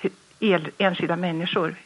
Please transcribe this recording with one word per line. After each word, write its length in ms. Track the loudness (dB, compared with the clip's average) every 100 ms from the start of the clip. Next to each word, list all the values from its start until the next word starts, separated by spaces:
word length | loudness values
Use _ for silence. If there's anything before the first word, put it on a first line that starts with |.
| -6 -6 _ _
el-, 300 | 2 2 0 0
enskilda 380 | 0 0 -2 0
människor 580 | 0 -2 -2 0 -2 -4